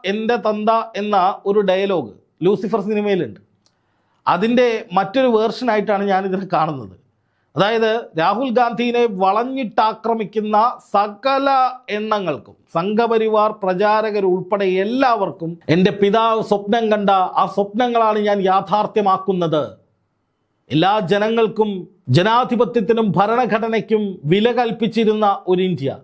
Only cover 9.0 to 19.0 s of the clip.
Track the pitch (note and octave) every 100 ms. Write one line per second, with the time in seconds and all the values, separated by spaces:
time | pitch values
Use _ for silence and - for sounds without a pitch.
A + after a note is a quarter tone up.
9 | A#3 F#3 F#3+ G#3 B3+ C4+ A3+ - A3 A3+
10 | A3+ A3+ G3+ A3 G#3+ G#3+ A#3 - - G3+
11 | G#3 G#3 C4+ C4+ C#4 C4+ B3+ B3+ - G#3
12 | G#3+ G#3+ F3+ B2+ G2+ - _ E3 F#3+ A3
13 | A#3 A3+ A3 G#3+ G#3+ G#3+ F#3+ F#3 G#3 G#3+
14 | G#3+ G#3 F#3+ F#3 F3+ G3+ G3 F#3 G3+ B3+
15 | C4+ A3 F#3 C3+ E3 E3+ - E3 F#3+ G3+
16 | G3+ A3 A3+ A3 - G3+ G3+ A#3 A3 G#3
17 | G3 F#3+ F#3 - F#3 - G3+ G#3 B3 A#3
18 | A3 G#3+ G#3 G3+ F#3+ F#3+ F#3+ G#3 G#3 G#3+